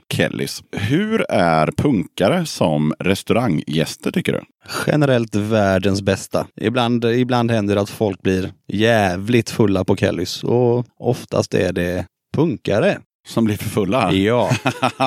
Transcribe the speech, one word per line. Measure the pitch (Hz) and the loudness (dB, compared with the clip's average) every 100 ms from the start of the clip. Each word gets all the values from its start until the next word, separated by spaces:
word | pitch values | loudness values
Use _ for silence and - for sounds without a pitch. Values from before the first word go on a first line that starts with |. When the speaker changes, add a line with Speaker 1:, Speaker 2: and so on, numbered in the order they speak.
| - | -6
Speaker 1:
Kellys. | - 82 57 67 - - | -2 -2 -2 -8 -8 -12
Hur | - 104 147 214 226 - | -6 -2 -2 0 -2 0
är | 110 87 80 78 - | 2 4 4 2 0
punkare | 143 113 78 - 92 170 160 | 0 0 -2 0 0 2 -2
som | - 95 76 76 - | -2 0 2 0 -2
restauranggäster | 80 98 - 98 123 76 - 76 76 - - | -2 -2 0 0 2 -2 -2 -2 -2 -4 -6
tycker | 190 - | -4 -2
du? | - - _ - - - | -4 -6 _ -12 -6 0
Speaker 2:
Generellt | 151 143 123 110 107 | 2 2 2 0 -2
världens | 104 110 98 95 98 98 | 0 2 2 2 2 0
bästa. | 98 95 - 87 - - | 2 0 -2 -6 -6 -4
Ibland, | 98 123 117 120 117 | -4 0 0 0 0
ibland | 117 123 123 117 | 0 2 0 0
händer | 117 101 101 | 0 0 0
det | |
att | 101 | -2
folk | - 110 95 | -2 -2 -2
blir | 95 95 95 - - | 0 0 -2 -10 -8
jävligt | 98 110 113 98 90 101 120 - | 0 2 4 2 0 0 0 0
fulla | - 107 95 | 2 2 2
på | 92 101 | 0 2
Kellys | 95 85 90 - | 2 0 -4 -6
och | 95 120 120 120 117 - | -2 2 2 0 -2 -6
oftast | 110 123 - - 107 | -4 -4 -2 -2 0
är | 107 92 | 0 0
det | 90 87 90 92 _ _ - | 0 -2 -2 -6 _ _ -2
punkare. | 165 110 - 98 180 165 _ _ - | -2 -2 -2 0 0 -2 _ _ -8
Speaker 1:
Som | - 113 | -2 0
blir | 104 | 0
för | 104 | -2
fulla? | 113 95 123 95 | -2 0 0 2
Speaker 2:
Ja. | 95 98 120 95 - 131 - | 2 2 2 2 0 -2 -2
Speaker 1:
<laughs> | 127 - | -4 0